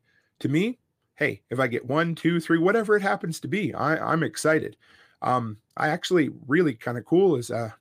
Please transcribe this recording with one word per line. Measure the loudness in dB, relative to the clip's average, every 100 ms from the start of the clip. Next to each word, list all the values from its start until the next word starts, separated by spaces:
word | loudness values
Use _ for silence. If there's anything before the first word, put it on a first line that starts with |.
| _ _ _ -6
to | -2
me, | 0 0 -4 _ _ _ -4
hey, | -4 -4 -6
if | -2
I | -2
get | -2 -2
one, | -2 0 0
two, | 0 0
three, | 2 2
whatever | 4 2 2 2
it |
happens | 2 -2 -4 -8
to | -4
be, | -2 -2
I, | -2 0 0 0
I'm | 0
excited. | -2 0 0 0 -2 -10 _ _ _ _
Um, | -2 0 -2 -10 _ -4
I | -2
actually | -2 0 2 2 -4 -2
really | 2 2
kinda | -2 -6 -8
cool | 0 4 4 2
is, | -2
uh, | -6 -6 -10